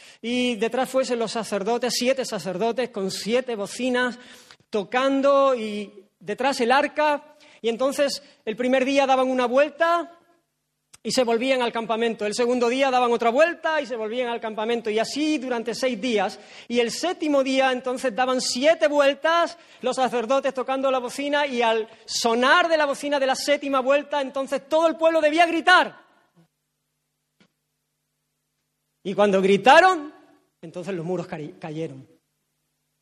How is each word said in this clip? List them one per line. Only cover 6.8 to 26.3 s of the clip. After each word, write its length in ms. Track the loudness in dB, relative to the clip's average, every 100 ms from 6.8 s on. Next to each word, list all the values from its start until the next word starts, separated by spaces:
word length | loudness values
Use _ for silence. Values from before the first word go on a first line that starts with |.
| 2 0 0 0 -6 _ -20 _
Y 80 | -6
entonces 520 | -2 -2 0 -2 -4 -12 _
el 120 | -10 -4
primer 300 | 0 2 2
día 200 | 2 4
daban 240 | 4 2
una 160 | 0 2
vuelta 720 | 2 2 2 0 0 -2 -12 _ _ _ _ _ _ _ _
y 80 | -4
se 120 | 0
volvían 400 | 2 2 2 0
al 80 | 0
campamento. 560 | -4 -4 -2 -2 -2 -4
El 80 | -2
segundo 340 | 0 0 0
día 220 | 0 2
daban 200 | 2 2
otra 200 | 2 2
vuelta 500 | 4 2 2 -4 -4
y 60 | -4
se 80 | -6
volvían 340 | -6 -4 -4
al 100 | -6
campamento. 520 | -8 -6 -2 -2 -2
Y 80 | -2
así 400 | -2 -2 -2 -2
durante 340 | -2 -6 -6
seis 260 | -4 -4 -2
días. 400 | -2 0 -2 -6 -18 -20 -6
Y 120 | -2
el 120 | -2
séptimo 520 | -2 -4 -4 0 0
día 280 | 2 2 2
entonces 440 | 0 -4 -6 -4 -2
daban 260 | -2 -2
siete 460 | -2 0 2 2 2
vueltas, 720 | 2 2 2 2 2 0 -4 -20 -8
los 140 | -6 -2
sacerdotes 580 | -2 -2 0 0 0
tocando 380 | -4 -4 -2 0
la 80 | 0
bocina, 480 | -2 -6 -2 -2 -2
y 160 | 0
al 240 | 0 0 -4 -12 -10
sonar 600 | -4 0 2 4 4 4
de 100 | 2
la 80 | 0
bocina 340 | -2 -2 -2
de 60 | 0
la 100 | -2
séptima 440 | 0 -2 0 0
vuelta, 420 | 2 2 0 -4
entonces 480 | -4 -6 -4 -6 0
todo 180 | 2 2
el 80 | 2
pueblo 260 | 2 4
debía 260 | 2 4 2
gritar. 540 | 2 6 6 4 -4 _ _ _